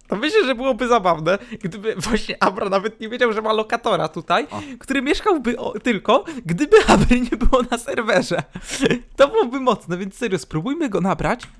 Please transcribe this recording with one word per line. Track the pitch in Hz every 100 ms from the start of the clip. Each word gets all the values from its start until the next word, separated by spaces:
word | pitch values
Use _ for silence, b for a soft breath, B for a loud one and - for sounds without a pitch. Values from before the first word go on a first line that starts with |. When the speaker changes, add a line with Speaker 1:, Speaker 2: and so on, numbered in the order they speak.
| -
Speaker 1:
to | 196
myślę, | 294 440 262
że |
byłoby | 240 269 220 247
zabawne, | 240 185 160 160 202 B 226
gdyby | 170 208 220 190
właśnie | - 220 - -
Abra | 202 190 202
nawet | 190 208 -
nie | 220
wiedział, | 247 240
że | 208
ma | 220
lokatora | 214 214 233 233 170 156
tutaj, | 175 - 185 -
Speaker 2:
O. | 311 294 247
Speaker 1:
który | - 269
mieszkałby | 262 359 427 330 233 240
o, | - 214
tylko, | 247 196 - 262 359 277 160
gdyby | 170 294 427 -
Abry | 208 220 247
nie | 247 320
było | - 254 247
na | 233
serwerze. | - - 220 220 - 175 - - B B 269 247 - -
To | 285
byłoby | 440 247 269
mocne, | 247 202 - 175
więc | 196
serio, | - 233 185
spróbujmy | - 156 202 320 277
go | 196
nabrać, | 190 165 156 240 -